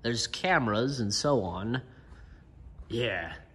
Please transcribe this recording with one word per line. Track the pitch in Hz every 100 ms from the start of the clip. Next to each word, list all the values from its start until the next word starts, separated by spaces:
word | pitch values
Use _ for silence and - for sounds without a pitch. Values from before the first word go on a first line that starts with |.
there's | 117 117 -
cameras | - 185 175 120 104 127 139
and | 104
so | 101 147 135
on. | 92 87 101 127 - - - - - - - - - - -
Yeah. | 113 120 95 82 73 -